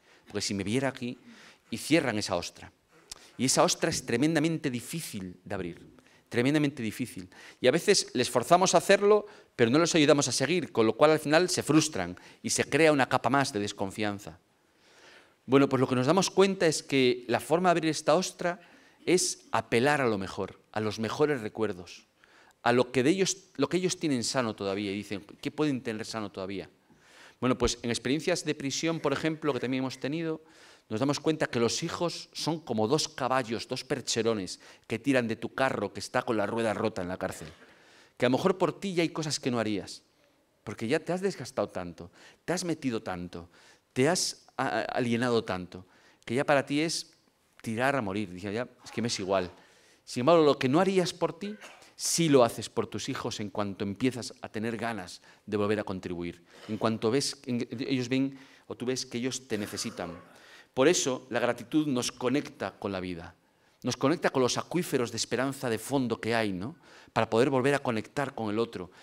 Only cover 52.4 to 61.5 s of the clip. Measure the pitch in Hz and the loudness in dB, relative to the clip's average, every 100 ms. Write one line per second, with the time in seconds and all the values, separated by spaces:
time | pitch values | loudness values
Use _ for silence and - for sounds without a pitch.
52.4 | 117 117 110 - 101 107 - 123 123 - | 6 2 -6 -4 -4 -6 -8 -6 -6 -6
53.4 | 104 - 104 95 101 98 127 123 101 - | -6 -4 -4 -4 -6 -2 -2 -2 -8 -12
54.4 | - 110 113 113 117 110 90 - - - | -12 -6 -6 -4 -6 -8 -10 -16 -20 -20
55.4 | - 104 104 107 104 95 87 87 87 - | -6 -2 0 0 -2 -6 -6 -6 -8 -10
56.4 | _ - - 110 117 113 113 131 139 - | _ -20 -8 -2 0 0 0 0 -2 -6
57.4 | - 120 123 117 - 131 120 131 135 135 | -6 -4 -4 -6 -4 -2 0 0 -2 -4
58.4 | - - - - 123 127 - 120 131 127 | -18 -20 -16 -8 -4 -4 -6 -6 -4 -6
59.4 | - 107 104 104 117 104 90 85 - - | -6 -6 -4 -6 -8 -8 -8 -10 -16 -20
60.4 | - - - - 139 175 139 127 - 113 | -20 -20 -8 2 4 4 0 -4 -4 -2
61.4 | 117 | 0